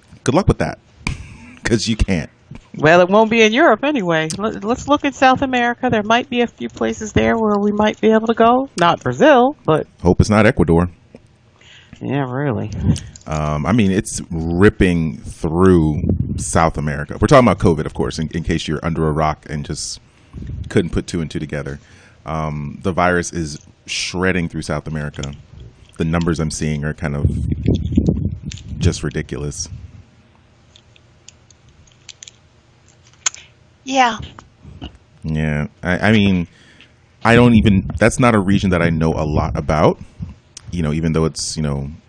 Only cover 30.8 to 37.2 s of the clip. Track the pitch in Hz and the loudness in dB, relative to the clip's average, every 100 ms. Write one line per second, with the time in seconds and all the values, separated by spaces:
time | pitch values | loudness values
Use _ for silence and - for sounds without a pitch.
30.8 | _ _ _ _ - _ _ _ _ _ | _ _ _ _ -20 _ _ _ _ _
31.8 | _ _ - - - _ _ _ _ _ | _ _ -20 -20 -20 _ _ _ _ _
32.8 | _ _ _ _ - - - _ _ _ | _ _ _ _ -10 -10 -20 _ _ _
33.8 | 262 269 247 208 - - - _ - - | -4 2 2 0 -12 -18 -20 _ -20 -18
34.8 | - - _ _ 80 78 78 76 73 - | -18 -18 _ _ -6 -2 0 -2 -4 -6
35.8 | - 90 101 110 101 92 85 _ _ _ | -4 0 2 4 4 2 -2 _ _ _
36.8 | - _ _ _ | -20 _ _ _